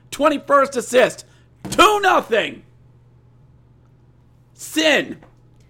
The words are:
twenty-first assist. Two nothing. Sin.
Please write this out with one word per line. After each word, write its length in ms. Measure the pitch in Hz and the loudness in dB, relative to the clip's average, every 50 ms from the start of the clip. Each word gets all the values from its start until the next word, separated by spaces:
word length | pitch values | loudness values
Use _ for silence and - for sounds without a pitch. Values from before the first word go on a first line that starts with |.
| _ - | _ -18
twenty-first 680 | - - 285 311 285 277 - - 277 277 262 269 269 | -6 -2 0 0 0 -2 -2 2 2 2 2 0 -2
assist. 480 | 240 - - - 254 214 156 - - - _ _ _ _ _ _ _ - - | -8 -6 0 2 2 2 2 -2 -10 -20 _ _ _ _ _ _ _ -12 -6
Two 300 | - - 339 427 415 403 | 2 4 4 4 4 2
nothing. 640 | 392 370 349 285 - - 226 202 160 143 - - - _ _ _ _ _ _ _ _ _ _ _ _ _ _ _ _ _ _ _ _ _ _ _ _ _ _ _ _ _ _ _ _ _ _ _ _ _ _ | 0 2 0 0 0 0 -2 -2 -2 -4 -10 -14 -20 _ _ _ _ _ _ _ _ _ _ _ _ _ _ _ _ _ _ _ _ _ _ _ _ _ _ _ _ _ _ _ _ _ _ _ _ _ _
Sin. 680 | - - - - 311 320 311 269 196 - - - - - - _ _ _ _ _ _ _ | -20 -18 -8 -4 -2 0 0 0 -2 -2 -6 -14 -18 -20 -20 _ _ _ _ _ _ _